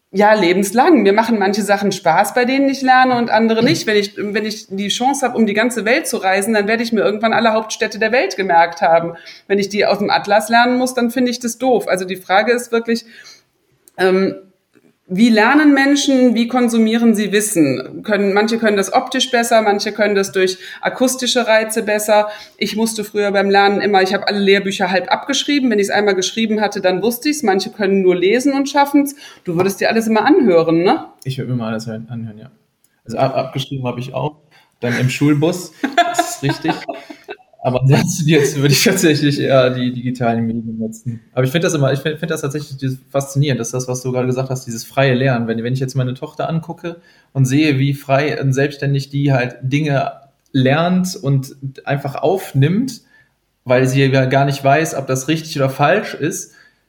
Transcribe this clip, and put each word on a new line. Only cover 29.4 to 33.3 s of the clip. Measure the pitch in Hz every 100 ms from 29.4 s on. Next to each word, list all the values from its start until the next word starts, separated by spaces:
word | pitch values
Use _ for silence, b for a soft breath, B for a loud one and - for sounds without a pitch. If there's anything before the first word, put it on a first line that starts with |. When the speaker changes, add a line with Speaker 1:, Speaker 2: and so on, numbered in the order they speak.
Speaker 1:
Du | -
würdest | 165 190 196
dir | 208
alles | 220 220
immer | 220
anhören, | 240 370 233 165 165 165
ne? | 185 - - _
Speaker 2:
Ich | 135 131
würd | 110
mir |
mal | 127 113
alles | 110 113
hören, | 110 -
anhören, | 117 110 107
ja. | 110 _ _ _ _ _
Also | - 113
ab-, | 135